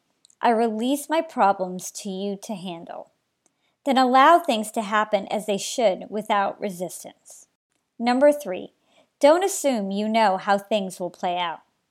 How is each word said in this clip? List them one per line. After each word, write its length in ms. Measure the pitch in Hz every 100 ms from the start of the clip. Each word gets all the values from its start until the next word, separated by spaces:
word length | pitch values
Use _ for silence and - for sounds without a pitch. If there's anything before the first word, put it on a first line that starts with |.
| _ _ _ _
"I 80 | 240
release 580 | 220 233 214 247 285 -
my 120 | 320
problems 720 | 320 254 196 196 185 180 -
to 180 | - 208
you 260 | 190 202 196
to 180 | -
handle." 580 | 190 185 170 175 - - _ _ _ _ _ _ _
Then 120 | 285 262
allow 420 | 254 262 285 339
things 320 | 349 220 214
to 100 | 233
happen 440 | 202 214 214 196 -
as 180 | 214 190
they 100 | 196
should 540 | - - 220 175 -
without 500 | 208 214 208 196 -
resistance. 840 | 208 175 180 - - - - - _ _ _ _ _ -
Number 340 | 240 254 285
three, 420 | - 190 185 - _ _ _ _ _
don't 240 | 277 349
assume 460 | 392 - 277 233 196
you 180 | 196 214
know 280 | 226 214 185
how 220 | - 196
things 420 | 202 214 190 -
will 100 | 175
play 280 | - 185 175
out. 220 | 170 156 _ _ _